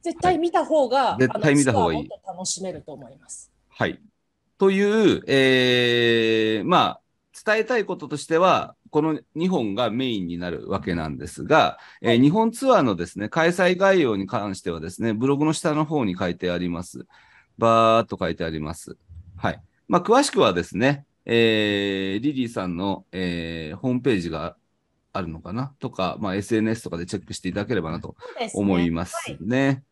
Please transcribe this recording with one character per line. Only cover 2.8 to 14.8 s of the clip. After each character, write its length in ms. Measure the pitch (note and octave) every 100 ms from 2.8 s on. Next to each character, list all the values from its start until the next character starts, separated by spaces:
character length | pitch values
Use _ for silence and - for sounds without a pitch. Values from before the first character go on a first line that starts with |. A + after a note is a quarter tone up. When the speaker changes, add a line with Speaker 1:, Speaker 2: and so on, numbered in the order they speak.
Speaker 1:
と 100 | D3
思 180 | C#3+ B2
い 80 | -
ま 120 | _
す。 220 | - - _ _
Speaker 2:
は 180 | - F#2
い。 140 | - _ _ _ _ _ _
と 140 | G3
い 440 | G3 G3+ A3 G3 F2+
う、 80 | -
え 1300 | C3+ C3 C3 B2+ B2 A#2+ A#2+ A#2 A#2 A2+ A2 A2 A2
ー、 20 | G2+
ま 120 | F3
あ、 240 | G#2 - _ _ _ - -
伝 140 | G#3+
え 40 |
た 140 | A3 B3
い 80 | G3
こ 100 | F3+
と 140 | D3
と 80 | D3
し 80 | -
て 120 | D#3+
は、 380 | F#3 C3 - - _
こ 120 | D3+
の 180 | D#3+ D3+ _ D3+
二 120 | F3+
本 260 | F3+ A2
が 160 | G2 A#2+
メ 180 | A2+ C3
イ 120 | A2
ン 80 | F2
に 100 | E2+
な 140 | F2+
る 180 | D2+ A1
わ 120 | F#2+
け 140 | F#2+ E2+
な 120 | D#2
ん 100 | C2+
で 80 | D2
す 200 | - C#2
が、 320 | D#3 F#2+ - - -
え 60 | -
ー、 20 |
Speaker 1:
は 40 | A#2
い。 40 |
Speaker 2:
日 100 | C#3
本 220 | G3 A3+
ツ 200 | A3+ C4+
ア 80 | A3+
ー 20 |
の 140 | C3+ F2+
で 100 | F2
す 120 | -
ね、 120 | G#2
開 220 | - E3
催 260 | F3+ F3+ F3+
概 240 | G3 F#3+
要 160 | C3+ G2+
に 100 | G2
関 280 | A#2 G2+ F#2+
し 60 |
て 80 | F#2
は 100 |
で 100 | E2